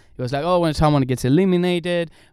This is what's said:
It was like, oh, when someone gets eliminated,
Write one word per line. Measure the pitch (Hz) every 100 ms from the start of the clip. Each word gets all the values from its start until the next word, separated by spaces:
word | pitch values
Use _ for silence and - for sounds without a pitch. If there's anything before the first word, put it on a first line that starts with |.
| _ -
It |
was | 127
like, | 139
oh, | 160 180
when | 170
someone | 147 151 147
gets | 127 123
eliminated, | 123 147 190 180 180 180 170 175 170 - _